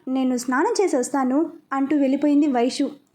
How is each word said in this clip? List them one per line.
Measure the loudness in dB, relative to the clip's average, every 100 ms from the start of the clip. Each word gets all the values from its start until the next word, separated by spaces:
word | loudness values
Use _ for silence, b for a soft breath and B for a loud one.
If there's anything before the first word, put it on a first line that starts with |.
| -6
నేను | -2 -2 -2
స్నానం | -2 0 0 2
చేసి | 2 0
వస్తాను," | -2 -2 0 0 -2 -6 _
అంటూ | -4 -2 0
వెళ్ళిపోయింది | 2 2 2 2 2
వైషు. | 2 0 -2 -4 -6 _